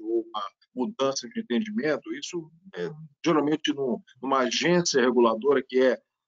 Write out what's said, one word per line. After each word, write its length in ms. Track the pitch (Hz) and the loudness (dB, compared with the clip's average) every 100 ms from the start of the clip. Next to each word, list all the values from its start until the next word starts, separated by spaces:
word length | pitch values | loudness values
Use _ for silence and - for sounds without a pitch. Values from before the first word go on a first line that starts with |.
ou 180 | 110 117 113 | -4 -4 -4
uma 160 | 107 98 _ _ 123 | -10 -10 _ _ -6
mudança 520 | 113 117 135 131 117 | -6 -2 -2 -2 -8
de 120 | 117 | -10
entendimento, 760 | 113 117 107 107 151 139 - | -2 -2 -2 -4 -2 -4 -6
isso, 380 | 143 - 170 156 _ 190 - | -12 -8 -10 -12 _ -16 -8
é, 160 | 85 151 160 _ 160 | -8 -8 -18 _ 0
geralmente 480 | 156 143 151 - | 2 2 0 -2
no, 260 | 139 131 101 _ _ | -2 -4 -4 _ _
numa 180 | 131 135 | -2 0
agência 640 | 120 117 151 175 170 135 | 0 0 2 2 2 2
reguladora 640 | 123 120 113 110 135 131 - | 4 6 4 4 2 2 2
que 120 | 127 | 2
é, 160 | 131 110 _ _ | 4 2 _ _